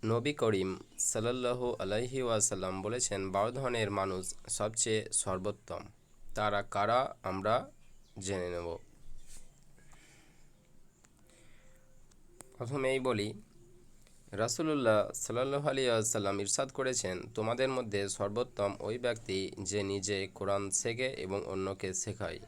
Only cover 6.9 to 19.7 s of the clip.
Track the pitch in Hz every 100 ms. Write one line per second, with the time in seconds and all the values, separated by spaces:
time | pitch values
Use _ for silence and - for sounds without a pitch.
6.9 | 120 135 - 95 95 101 120 269 - -
7.9 | - - - 92 95 87 87 85 85 -
8.9 | - - - - - - - - - -
9.9 | - - - - - - - - - -
10.9 | _ - - - - - - - - -
11.9 | - - - - - - - 117 143 131
12.9 | 131 127 110 104 98 - - - - -
13.9 | - - - - 98 113 - 160 147 117
14.9 | 107 104 - - 113 135 139 147 135 127
15.9 | 113 107 113 98 101 101 - 131 - 131
16.9 | 127 92 92 107 110 110 120 135 131 113
17.9 | 101 98 - 101 107 123 - 101 98 101
18.9 | 120 120 110 - 95 95 - 92